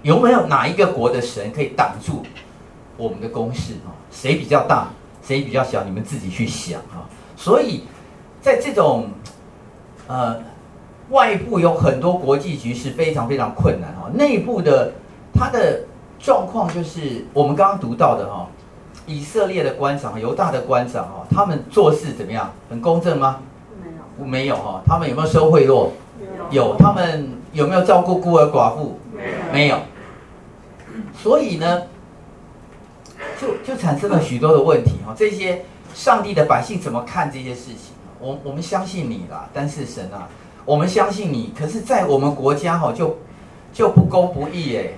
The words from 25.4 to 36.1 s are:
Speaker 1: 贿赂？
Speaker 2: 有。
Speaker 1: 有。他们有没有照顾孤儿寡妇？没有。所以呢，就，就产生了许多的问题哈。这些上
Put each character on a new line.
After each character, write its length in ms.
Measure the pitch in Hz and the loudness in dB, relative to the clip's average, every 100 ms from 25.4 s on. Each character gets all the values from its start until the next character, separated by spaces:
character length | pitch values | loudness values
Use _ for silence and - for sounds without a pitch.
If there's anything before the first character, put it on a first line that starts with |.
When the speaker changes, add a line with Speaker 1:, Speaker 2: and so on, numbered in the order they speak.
| 156 | 8
Speaker 1:
贿 160 | 160 135 | 8 8
赂？ 0 | |
Speaker 2:
有。 220 | - - - - - 95 - - | 6 2 -4 -20 -18 -14 -12 -2
Speaker 1:
有。 240 | 139 113 104 | 2 2 4
他 160 | 202 | 4
们 380 | 190 170 147 135 120 - | 4 -2 -2 -8 -12 -10
有 160 | 156 147 | -4 0
没 80 | |
有 80 | 185 | 2
照 180 | 190 190 | 4 4
顾 160 | 180 180 | 4 0
孤 160 | 175 | 4
儿 120 | 165 | 4
寡 300 | 151 143 - | 6 4 2
妇？ 220 | 156 147 - - - - - 165 | 0 -8 -10 -14 -12 -10 -8 -4
没 140 | 139 147 | 0 2
有。 120 | 127 - - - - - - - - - - - 226 208 | 0 -4 -18 -20 -20 -20 -20 -20 -20 -20 -20 -16 -14 -14
所 260 | - 208 294 | -4 2 4
以 180 | 233 165 | 2 -2
呢， 260 | 170 175 - - - - - - - - - - - - - - - - | 0 0 -4 -18 -20 -20 -20 -20 -20 -20 -20 -20 -20 -20 -20 -16 -14 -6
就， 160 | 262 - | -6 -4
就 160 | - 262 | -6 -4
产 180 | 170 143 | -2 -2
生 120 | 202 | 2
了 120 | 170 | 0
许 180 | - 123 | 0 0
多 140 | 156 | 4
的 80 | 156 | 6
问 220 | 135 120 | 6 4
题 100 | 117 - | 2 0
哈。 80 | 214 226 | -8 0
这 120 | 214 | 0
些 340 | 190 185 180 - - - | 0 -2 -4 -8 -20 -20
上 300 | - - | -4 2